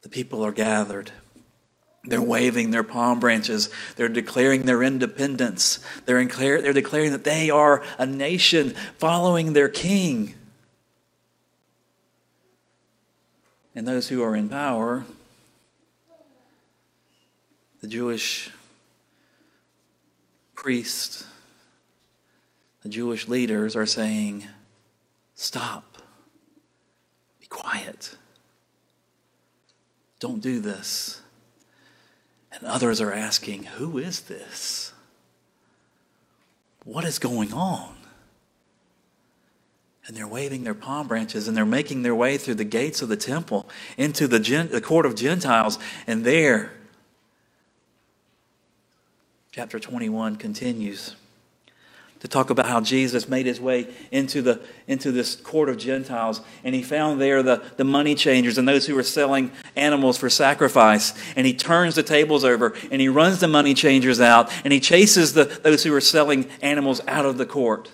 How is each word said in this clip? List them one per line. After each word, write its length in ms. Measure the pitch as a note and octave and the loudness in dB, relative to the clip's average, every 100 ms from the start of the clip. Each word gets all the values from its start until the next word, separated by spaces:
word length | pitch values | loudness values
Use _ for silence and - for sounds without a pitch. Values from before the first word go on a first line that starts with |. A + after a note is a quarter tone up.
The 80 | - | -14
people 340 | C3 B2 A2+ | -12 -10 -4
are 80 | G#2+ | -4
gathered. 580 | G#2+ A2 G#2+ G2+ G2+ G2 - _ _ _ _ _ _ _ _ | -2 -2 0 -2 -8 -14 -20 _ _ _ _ _ _ _ _
They're 160 | B2 A#2 | -6 -2
waving 500 | A#2+ A#2 B2 A#2+ A2+ | 0 2 2 0 -2
their 140 | A2+ | -2
palm 340 | A2 B2 A#2+ A#2+ | -2 0 0 2
branches. 520 | A#2+ A2+ G#2+ A2 G#2 - - - | 2 0 -2 -4 -4 -8 -16 -4
They're 140 | A#2 | -2
declaring 560 | A2+ A2+ C3 C3 C3+ B2+ | -2 -4 0 2 2 2
their 160 | A#2+ | 0
independence. 960 | C3 C3+ A#2+ - C#3 C3 A#2+ F#2 - - - - | 0 0 -4 -4 -6 -2 -4 -2 -2 -2 -10 -14
They're 180 | - B2 | 0 0
incla-, 380 | B2 B2 C3+ C#3 | 0 -2 0 2
they're 140 | D#3+ | 2
declaring 380 | C#3 C3 D3+ D3+ | 0 0 -2 0
that 120 | C#3 | -2
they 240 | D3 D#3 D#3+ | -2 -2 2
are 340 | D3 D3+ C#3+ - - | 4 6 4 0 -6
a 60 | |
nation 680 | C3 C3+ D3 F3+ - E3 C3+ - - - | -4 -2 -4 2 4 4 0 -4 -14 -4
following 560 | D#3+ E3+ F3+ E3+ D#3+ | 0 2 2 2 2
their 160 | D3 C#3 | 4 4
king. 640 | - E3+ G3 F3+ B2 G#2 - - _ _ _ _ _ _ _ _ _ _ _ _ _ _ _ _ _ _ _ _ _ _ _ _ _ _ _ _ _ _ _ _ | 0 -2 0 0 -2 -4 -8 -20 _ _ _ _ _ _ _ _ _ _ _ _ _ _ _ _ _ _ _ _ _ _ _ _ _ _ _ _ _ _ _ _
And 140 | B2 A2+ | -10 -4
those 200 | B2+ B2 | -4 -4
who 140 | B2+ | -2
are 140 | A#2 G#2+ | -2 -2
in 140 | G#2 | -4
power, 560 | C#3 C#3+ A#2+ A#2 B2 - - _ _ _ _ _ _ _ _ _ E4 D4 C4 _ _ _ _ _ _ _ _ _ _ _ _ _ _ | -4 -4 -2 -2 -4 -8 -20 _ _ _ _ _ _ _ _ _ _ _ _ _ _ _ _ _ _ _ _ _ _ _ _ _ _
the 80 | G#2+ | -12
Jewish 640 | A2+ B2 A2+ - - - - _ _ _ _ _ _ _ _ _ _ _ _ _ _ _ _ _ _ _ | -8 -6 -4 -6 -8 -10 -20 _ _ _ _ _ _ _ _ _ _ _ _ _ _ _ _ _ _ _
priests, 720 | - C3+ B2 G#2+ - - - - - _ _ _ _ _ _ _ _ _ _ _ _ _ _ | -14 -4 -4 -4 -8 -10 -12 -20 -20 _ _ _ _ _ _ _ _ _ _ _ _ _ _
the 60 | G#2+ | -14
Jewish 380 | G#2+ A#2+ A2+ A2 | -8 -6 -6 -4
leaders 460 | B2 A#2+ G#2+ G#2+ | -2 -2 -2 -2
are 120 | A2+ G#2+ | -4 -4
saying, 600 | - A2 G#2+ G#2 G2+ - - _ _ _ _ _ _ _ | -2 -2 -2 -4 -6 -14 -20 _ _ _ _ _ _ _
"Stop. 640 | _ - - - - - - - _ _ _ _ _ _ _ _ _ _ _ _ _ | _ -10 -8 -10 -12 -16 -20 -20 _ _ _ _ _ _ _ _ _ _ _ _ _
Be 60 | _ | _
quiet. 720 | - - - - - - - _ _ _ _ _ _ _ _ _ _ _ _ _ _ _ _ _ _ _ _ | -16 -10 -10 -10 -16 -18 -20 _ _ _ _ _ _ _ _ _ _ _ _ _ _ _ _ _ _ _ _
Don't 200 | B2 A#2 | -10 -8
do 200 | A#2+ B2 | -6 -6
this." 600 | G#2 G2 - - - - _ _ _ _ _ _ _ _ _ _ _ _ _ | -6 -10 -10 -10 -10 -14 _ _ _ _ _ _ _ _ _ _ _ _ _
And 100 | - A2 | -20 -8
others 320 | A#2 B2 A2 | -4 -2 -2
are 120 | G#2+ | -4
asking, 520 | G2+ G#2+ - - G2 | -6 -6 -6 -6 -14
"Who 340 | F#2+ - D3 D3+ | -14 -12 -10 -8
is 220 | E3+ F#3 | -10 -12
this? 720 | - F#2+ - - - - - _ _ _ _ _ _ _ _ _ _ _ _ _ _ _ _ _ _ _ | -14 -18 -16 -14 -10 -10 -12 _ _ _ _ _ _ _ _ _ _ _ _ _ _ _ _ _ _ _
What 200 | - B2+ | -14 -8
is 140 | E3+ C#3+ | -8 -6
going 340 | C3 A#2+ G#2 | -6 -4 -6
on?" 440 | A#2 F#3 E3 - - - _ _ _ _ _ _ _ _ _ _ _ _ _ _ _ _ _ _ _ - | -4 -4 -4 -10 -20 -20 _ _ _ _ _ _ _ _ _ _ _ _ _ _ _ _ _ _ _ -20
And 100 | A2+ | -16
they're 120 | G#2+ | -12
waving 360 | A2+ C#3 C3+ | -10 -8 -8
their 100 | A#2+ | -8
palm 340 | G#2+ B2+ C#3+ C#3 | -10 -8 -10 -6
branches 400 | A2+ A2 A2+ G#2 | -6 -4 -8 -4
and 80 | A2 | -2
they're 80 | |
making 380 | G#2+ B2 D3 C3+ | 0 0 -4 -4
their 120 | B2 | -2
way 220 | A2+ B2 C#3 | 2 2 0
through 200 | C3+ A2 | -4 -6
the 80 | |
gates 360 | G#2 A2+ C#3+ D3+ | -4 -2 -2 -4
of 80 | B2 | -4
the 80 | G#2+ | -6
temple 500 | - C#3+ E3 G#2 - - - - | -4 -6 -4 -6 -6 -20 -18 -4
into 320 | C#3+ C#3+ D3+ | -4 0 2
the 100 | F3 | 2
Gen-, 300 | D3+ C3 E3 | 2 -2 0
the 140 | A#2 | -4
court 240 | - D#3+ D3 | 0 2 2
of 80 | |
Gentiles. 640 | G#2+ B2 F3+ C#3 A#2 G#2+ G#2+ - - - | 0 -2 -2 2 2 2 -2 -12 -14 -6
And 200 | A2+ A#2 | -2 2
there, 460 | D#3 D3+ A2 G#2+ - - _ _ _ _ _ _ _ _ _ _ _ _ _ _ _ _ _ _ _ _ _ _ _ _ _ _ | 4 4 2 0 -16 -20 _ _ _ _ _ _ _ _ _ _ _ _ _ _ _ _ _ _ _ _ _ _ _ _ _ _
chapter 280 | - A#2 A2+ | -14 -10 -10
twenty-one 580 | - B2 A2+ A2 A2 G#2+ | -10 -6 -4 -4 -4 -6
continues 800 | A2+ G#2 B2 A2+ G#2 G2 - - _ _ _ _ _ _ _ - - _ | -10 -8 -6 -6 -8 -10 -16 -20 _ _ _ _ _ _ _ -20 -20 _
to 80 | - | -4
talk 220 | C3+ C3 | -2 2
about 160 | B2 B2 | 2 2
how 140 | A#2+ | 2
Jesus 460 | A2 C3 C3 B2 A2 | 2 0 0 -2 -2
made 180 | C3 B2+ | -2 -2
his 140 | A#2+ | -2
way 260 | B2+ B2+ A#2+ - - | -2 -2 -4 -14 -6
into 300 | C3+ C3+ D3 | -4 -2 0
the, 200 | B2+ A2+ - - - | 0 0 -2 -20 -6
into 260 | C3+ C#3+ | -4 -2
this 240 | B2+ A#2+ - | -2 -4 -6
court 320 | - D#3+ D3 | -4 0 0
of 80 | A#2 | -2
Gentiles. 640 | A#2 C3 C3 A#2+ A2+ A2 - - | -4 -4 -4 -4 -4 -4 -10 -12
And 120 | B2+ | -6
he 80 | B2+ | -6
found 380 | B2 D3+ D3+ C#3+ | -4 -2 0 2
there 220 | C#3 C3+ | 2 4
the, 200 | C3 A#2 - - | 4 2 0 -2
the 80 | |
money 300 | C3+ C#3+ D3 | 0 2 2
changers 420 | C#3+ D3+ C3 A#2+ A#2 | 2 4 4 4 2
and 100 | B2+ | 2
those 200 | C#3 - | 2 2
who 80 | |
were 80 | C#3 | -2
selling 500 | A#2+ - C#3 C3+ B2+ - - - | -2 0 0 0 -2 -8 -12 -2
animals 400 | D3 D3 C3 B2 | 0 4 2 2
for 140 | B2+ | 0
sacrifice. 840 | - C#3 C#3+ C#3+ C3 A2 G#2+ G#2+ - - - | 4 4 4 4 8 8 8 2 -6 -8 0
And 100 | C3 | 2
he 60 | |
turns 440 | B2+ - E3+ F3 D#3+ | 2 2 2 2 0
the 60 | |
tables 400 | - D3+ D3+ D3+ | 2 4 4 4
over 320 | C3 A#2+ A#2 - - | 4 4 2 -2 -6
and 100 | C3+ | 0
he 80 | C3+ | 2
runs 320 | C3+ E3 F#3 | 6 4 4
the 80 | F3 | 4
money 260 | D3+ C#3+ | 4 4
changers 480 | C3 D#3 C3+ B2+ A#2+ | 4 6 6 4 6
out 280 | A#2+ A#2 A#2 - | 10 10 8 -2
and 80 | C#3+ | 0
he 80 | C#3 | 2
chases 540 | - E3+ G#3 - D#3 | 6 8 8 6 4
the, 100 | C#3 | 4
those 380 | C#3 - D#3+ D3+ | 4 4 4 4
who 100 | D#3+ | 4
were 80 | C#3+ | 2
selling 480 | C3+ D#3+ D3 C#3 B2+ - | 4 4 4 2 0 -4
animals 400 | C#3+ D3 C#3 B2+ - | -2 0 0 -2 -2
out 200 | C#3 C#3 | 0 0
of 100 | B2+ | -2
the 100 | B2 | -4
court. 440 | C#3+ A#2 G#2+ - | 0 0 0 -6